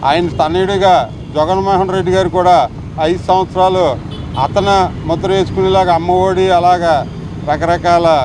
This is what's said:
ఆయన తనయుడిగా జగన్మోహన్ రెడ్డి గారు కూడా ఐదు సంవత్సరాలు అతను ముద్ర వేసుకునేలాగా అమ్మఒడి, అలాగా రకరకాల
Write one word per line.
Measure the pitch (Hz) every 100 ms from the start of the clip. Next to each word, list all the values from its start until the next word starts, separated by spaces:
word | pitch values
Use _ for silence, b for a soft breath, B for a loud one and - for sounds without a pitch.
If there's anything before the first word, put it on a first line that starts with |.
| 135
ఆయన | 156 175 -
తనయుడిగా | 156 170 185 202 190 175 123 - - 147
జగన్మోహన్ | 156 185 196 190 190 185
రెడ్డి | 180 185
గారు | 185 170
కూడా | 180 175 127 - - - 160
ఐదు | 180 -
సంవత్సరాలు | 185 185 185 185 185 170 120 - - - -
అతను | 135 196 196 196 180 - 156
ముద్ర | 165 185
వేసుకునేలాగా | 190 180 190 190 190 185 170
అమ్మఒడి, | 170 180 190 185 190 175
అలాగా | 175 180 170 151 - - - - -
రకరకాల | 151 165 170 175 175 170 156